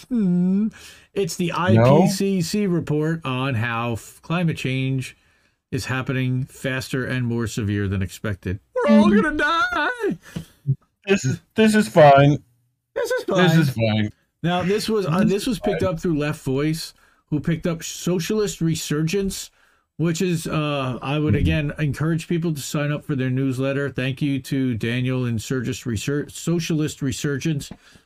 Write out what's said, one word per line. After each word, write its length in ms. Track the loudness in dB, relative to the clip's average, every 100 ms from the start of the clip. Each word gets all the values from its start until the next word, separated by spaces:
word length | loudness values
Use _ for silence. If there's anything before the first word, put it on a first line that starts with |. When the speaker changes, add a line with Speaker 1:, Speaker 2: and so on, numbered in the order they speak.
| -4
Speaker 1:
hmm, 600 | 0 2 2 2 2 0 -4 -16 -20 -10
it's 220 | -4 -4 -2
the 120 | -4
Speaker 2:
No? 40 | 0
Speaker 1:
I 420 | 4 6 8 8
P 60 | 6
C 340 | 2 0 0
C 240 | 0 0 0
report 580 | 0 0 0 0 -2
on 300 | -4 -4 -2
how 380 | -2 -2 -2 -2
f-, 260 | -4 -8 -16
climate 340 | -6 -2 0 -2
change – 600 | -2 -2 -2 -2 -6 -12 _ _ _ _ _
is 140 | -6
happening 600 | -4 -4 -2 -2 0 -2 -4
faster 580 | -6 -6 -4 -4 -4
and 220 | -2 -2 -2
more 200 | -2 -4
severe 400 | -2 -2 0 0
than 160 | -2
expected. 560 | -4 -6 -8 -6 -6 -8 _
We're 220 | -2 4 6
all 80 | 6
Speaker 2:
Mm. 120 | 4
Speaker 1:
gonna 140 | 2 0
die. 840 | 0 0 0 -2 -4 -2 -4 -6 -10 -14 -14 _ -6 -6 _ _ -2
Speaker 2:
This 180 | 0
is, 160 | 0 -6 _
this 200 | 2 4 4
is 100 | 4
fine. 500 | 8 10 10 8 4 -2 _ _ _ _
Speaker 1:
This 160 | -6 -2
is 120 | -2 0
Speaker 2:
This 260 | 2 4
Speaker 1:
fine. 80 | 4
Speaker 2:
is 100 | 4
fine. 400 | 2 0 0 -2 -6 _ _
Speaker 1:
Now, 200 | -4 -2
this 260 | 0 -2 -2
was, 160 | -2 0
uh, 140 | 2
Speaker 2:
This 100 | 2
Speaker 1:
this 120 | 0
Speaker 2:
is 60 | -2
Speaker 1:
was 120 | -4
picked 220 | -4 -2
Speaker 2:
fine. 80 | -2
Speaker 1:
up 60 | -2
through 160 | -2 -2
Left 240 | -2 -4
Voice, 520 | -4 -2 -2 -4 -8 -16 _ _ _
who 120 | -4
picked 280 | -2 -2 -2
up 160 | -6
Socialist 760 | -8 -8 -4 -2 -2 -2 -2 -2
Resurgence, 880 | -2 -2 -2 -2 -2 -2 -4 -6 -12 _ _ _ _ -4
which 240 | -2 0
is, 240 | 0 -2 -2
uh, 520 | -4 -2 -2 -4 -4
I 160 | -4 -2
would, 160 | 2
Speaker 2:
Mm-hmm. 60 | 2
Speaker 1:
again, 320 | 2 0 -2 -2
encourage 500 | -4 -2 -2 -2 -2
people 260 | -2 -2
to 60 | -4
sign 280 | -4 -4 -2
up 140 | -4
for 100 | -4
their 160 | -2 0
newsletter. 600 | 0 0 0 -2 -2 -2
Thank 320 | -4 -4 -2
you 180 | -2 -2
to 320 | -2 -2 -2
Daniel 520 | -2 -2 -2 -2 -2 -2
and 120 | -2
Surgis 460 | -4 -4 -4 -6
Research, 480 | -4 -4 -2 -4 -4
Socialist 680 | -8 -4 -2 0 -2 -2 -4
Resurgence, 680 | -6 -4 -4 -2 -2 -4 -6 -14 _ -20